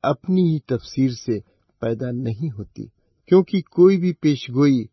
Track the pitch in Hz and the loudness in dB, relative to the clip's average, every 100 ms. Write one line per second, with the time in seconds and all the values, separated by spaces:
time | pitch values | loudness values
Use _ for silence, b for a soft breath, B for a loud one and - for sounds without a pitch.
0 | - 143 - 185 175 156 - 120 - - | -4 -4 -2 2 2 0 -4 -8 -6 -2
1 | 131 120 - 107 - _ _ _ 117 113 | -2 -2 -6 -6 -8 _ _ _ -6 -4
2 | 123 120 127 110 160 107 101 - 107 _ | -6 -6 -6 -6 -8 -8 -14 -14 -18 _
3 | _ _ _ 185 180 196 - - 180 196 | _ _ _ 2 2 -4 -4 4 4 4
4 | 180 165 151 139 - 123 143 131 110 | -2 -2 -2 -2 -4 0 2 2 -2